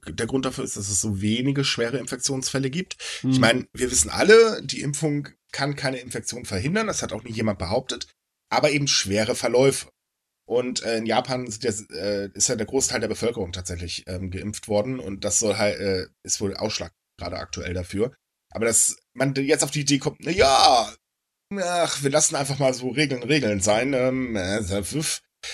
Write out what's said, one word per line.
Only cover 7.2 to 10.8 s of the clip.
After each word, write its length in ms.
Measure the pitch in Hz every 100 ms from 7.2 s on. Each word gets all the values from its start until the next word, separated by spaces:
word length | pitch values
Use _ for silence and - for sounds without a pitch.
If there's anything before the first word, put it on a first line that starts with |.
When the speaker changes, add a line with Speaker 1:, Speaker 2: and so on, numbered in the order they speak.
Speaker 1:
nie 80 | 120
jemand 260 | 110 110 101
behauptet. 480 | 90 120 - - - _ _ _ -
Aber 220 | 117 147
eben 160 | 143 139
schwere 480 | - 101 101 110 120
Verläufe. 520 | 120 123 135 135 - _ _ _ _ _ -
Und, 320 | 117 123 113